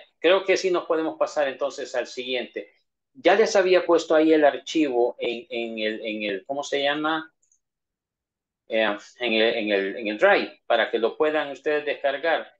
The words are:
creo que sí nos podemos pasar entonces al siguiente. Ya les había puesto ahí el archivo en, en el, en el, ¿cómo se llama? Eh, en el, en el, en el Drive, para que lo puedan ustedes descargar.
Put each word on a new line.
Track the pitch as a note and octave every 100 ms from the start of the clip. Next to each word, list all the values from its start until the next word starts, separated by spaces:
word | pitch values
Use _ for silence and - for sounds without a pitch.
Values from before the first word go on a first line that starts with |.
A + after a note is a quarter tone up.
| - _
creo | D#3+ F#3+
que | F#3+ F3+
sí | F#3+
nos | E3+ D#3+
podemos | D#3+ D#3+ D#3
pasar | C#3+ D#3 C#3
entonces | B2+ C#3 C3 B2 B2
al | B2
siguiente. | - B2 B2+ A2+ G#2+ - _ _ _ _
Ya | C3+ E3
les | G3+ G#3 G3+
había | F#3 F3+
puesto | F3 D#3+ -
ahí | D#3 D#3+
el | D#3 C#3+
archivo | B2 - E3 C#3+ A#2+ A#2+ -
en, | B2 A#2 A2+
en | A#2 A#2 A2+
el, | G#2+ A2 A2
en | G#2+
el, | G#2 F#2+ -
¿cómo | C#3
se | C#3+ C#3+
llama? | C#3 D3+ D#3 D#3 D#3 _ _ _ _ _ _ _ _ _ _ _ _ _ -
Eh, | A2 G#2+ G#2 - -
en | A#2+
el, | A2 A2+ A#2
en | G#2+
el, | G2+ G2 F#2+
en | G#2+
el | G#2+
Drive, | G3 F#3 - - -
para | A#2 G#2+
que | A2
lo | A2 -
puedan | D3+ D3+ C#3+
ustedes | C3+ D3+ D3+ C#3+
descargar. | C3+ C#3 C#3 E3 C#3 G#2+